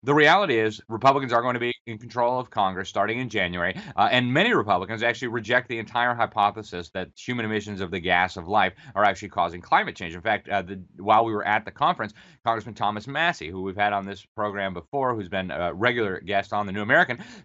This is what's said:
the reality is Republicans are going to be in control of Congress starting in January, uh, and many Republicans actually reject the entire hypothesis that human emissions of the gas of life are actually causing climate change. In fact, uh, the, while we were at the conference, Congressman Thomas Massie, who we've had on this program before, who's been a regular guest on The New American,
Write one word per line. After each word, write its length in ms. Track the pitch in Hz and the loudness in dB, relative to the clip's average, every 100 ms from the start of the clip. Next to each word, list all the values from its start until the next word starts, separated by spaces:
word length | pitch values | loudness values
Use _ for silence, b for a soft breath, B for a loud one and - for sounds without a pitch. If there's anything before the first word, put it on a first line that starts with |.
the 100 | 120 | 4
reality 460 | 147 151 185 196 117 | 6 8 6 4 2
is 240 | 110 107 - | 2 -2 -8
Republicans 460 | 110 131 139 131 | 2 4 4 2
are 80 | 117 | 0
going 140 | 123 | 2
to 60 | 123 | -2
be 120 | 120 123 - | -2 -4 -10
in 100 | 110 | -14
control 420 | 120 120 120 127 | -8 -2 0 0
of 120 | 120 | -4
Congress 400 | 113 98 92 92 | -2 0 -2 -6
starting 300 | 107 101 117 | -2 -2 -2
in 100 | 127 | -4
January, 440 | 104 90 90 87 92 B - | -2 -2 -2 -4 -4 B 0
uh, 100 | 107 | 2
and 220 | 123 123 | 2 2
many 180 | 135 220 | 2 2
Republicans 500 | 202 104 92 92 110 | 2 2 0 0 -2
actually 260 | 117 113 127 | -2 -2 -4
reject 380 | 117 110 123 123 | -6 0 0 0
the 120 | 117 | -8
entire 360 | 101 120 120 | -4 -2 0
hypothesis 760 | 120 110 110 104 104 107 87 87 | 0 -2 2 2 2 -10 -10 -8
that 180 | 95 90 - | -8 -8 -10
human 300 | - 123 110 | -6 -4 -2
emissions 340 | 107 104 98 | -2 -4 -8
of 100 | 95 | -6
the 100 | 92 | -4
gas 360 | 85 87 90 95 | 2 2 2 -2
of 100 | 82 | -2
life 280 | 104 92 - B | 2 2 -2 B
are 80 | 101 | 2
actually 280 | 104 92 98 | 2 2 -6
causing 320 | 98 87 87 | -2 -2 -2
climate 340 | - 170 196 85 | 0 0 0 -8
change. 180 | 87 | -10
In 60 | 87 | -6
fact, 260 | 98 104 - | -2 -2 0
uh, 100 | 98 | -4
the, 220 | 90 98 90 - | -4 -12 -14 -8
while 260 | 98 107 | 4 4
we 80 | 117 | 4
were 100 | 104 | 0
at 220 | 98 107 | 0 0
the 60 | 107 | -2
conference, 420 | - 151 180 107 - B B | -2 -2 -2 -6 -10 B B
Congressman 300 | 117 113 107 | -2 -2 -4
Thomas 320 | 104 104 104 107 | -4 -2 -2 -6
Massie, 420 | 139 165 - 78 | -2 -2 -2 -8
who 140 | 95 | -8
we've 160 | 95 92 | -8 0
had 160 | 104 | 2
on 100 | 101 | 2
this 180 | 98 98 - - | -4 -12 -14 -4
program 380 | 104 98 98 | -4 -2 -4
before, 400 | 87 - 143 131 | -6 -8 -2 -2
who's 160 | 117 90 | -2 -4
been 200 | 98 92 | -4 -4
a 220 | 71 87 | -4 -4
regular 480 | 82 117 120 104 92 | 2 0 2 0 -2
guest 320 | 82 98 101 | -2 -2 0
on 140 | 104 101 | -4 -4
The 60 | |
New 100 | 98 | -4
American, 420 | 104 143 175 120 B B | 4 4 4 -2 B B